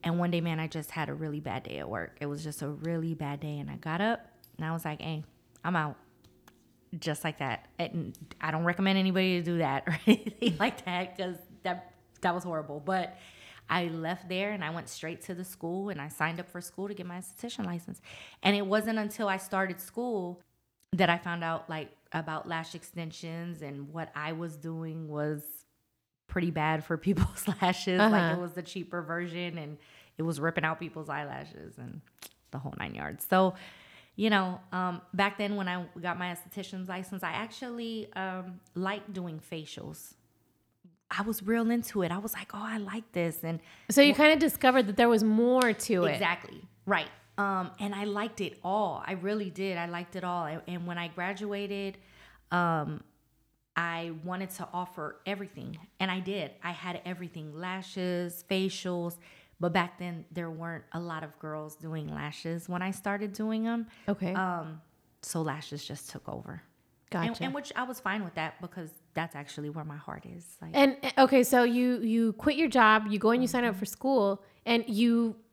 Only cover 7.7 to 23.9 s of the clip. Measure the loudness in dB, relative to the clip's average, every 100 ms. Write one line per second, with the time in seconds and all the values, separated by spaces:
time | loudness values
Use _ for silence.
7.7 | -6 -2 -2 -6 -10 -16 -6 -2 0 0
8.7 | 4 4 4 4 4 4 2 2 2 2
9.7 | 2 0 2 6 6 4 0 0 2 0
10.7 | 0 -2 -2 -2 -4 -6 -6 -12 -8 -4
11.7 | -4 -8 -20 _ -2 0 0 -2 -4 -4
12.7 | -6 0 0 0 -8 -20 -20 -20 -20 -2
13.7 | 0 0 -2 -2 -4 -4 -2 -2 -2 -4
14.7 | -4 -8 -10 -8 -10 -10 -8 -8 -8 -6
15.7 | -4 -4 -6 -8 -2 -2 -2 -8 -12 -12
16.7 | -8 -8 -6 -8 -10 -12 -12 -10 -6 -4
17.7 | -4 -6 -14 -16 -18 -18 0 2 4 4
18.7 | 2 2 0 -2 -2 0 0 0 0 0
19.7 | -2 -8 -6 -2 -2 -4 -8 _ _ _
20.7 | _ _ 2 4 4 0 -4 -2 -4 -4
21.7 | -8 -8 _ _ -6 -4 -6 -4 -6 -6
22.7 | -12 -12 -10 -8 -10 -10 -8 -8 -8 -10
23.7 | -10 -10